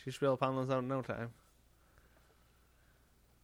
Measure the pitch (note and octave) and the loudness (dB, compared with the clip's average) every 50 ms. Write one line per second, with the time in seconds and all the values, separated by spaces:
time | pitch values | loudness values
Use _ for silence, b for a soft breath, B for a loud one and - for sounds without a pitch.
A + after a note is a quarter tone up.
0 | - C3 C3 - C#3+ C#3 C3 B2 C3+ C3 C3 C3 C3 C3 C3+ C3 B2+ B2+ C3+ C3 | -10 -8 -2 2 2 4 4 4 2 2 2 0 0 0 0 0 0 0 -2 -2
1 | B2 - A2+ A2 A#2 A#2 - - - - _ _ - - - b b b b b | -2 -4 -4 -4 -6 -8 -10 -14 -20 -20 _ _ -20 -20 -20 b b b b b
2 | b b b b b b b b b b b b b b b b b b b b | b b b b b b b b b b b b b b b b b b b b
3 | b b b b _ _ - - | b b b b _ _ -20 -20